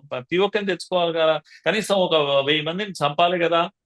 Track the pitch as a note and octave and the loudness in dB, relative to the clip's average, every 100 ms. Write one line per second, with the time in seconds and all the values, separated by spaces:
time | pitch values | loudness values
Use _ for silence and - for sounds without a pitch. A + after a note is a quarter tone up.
0 | - C3 B2 E3+ G3+ G#3 G3 F3 - F3+ | -8 -10 -4 0 0 -2 -4 -6 -4 -2
1 | E3+ E3 D#3+ D3+ - - - G#3 G3+ G3 | 0 0 2 0 -4 -8 -2 -2 0 0
2 | F3 D#3 C#3+ C#3 C3+ D3+ D#3 F3+ G#3 E3+ | 2 2 2 0 2 0 -2 -6 -8 -2
3 | D3 D3 F3 F3+ E3 E3+ F#3 _ | -2 2 2 2 0 0 -2 _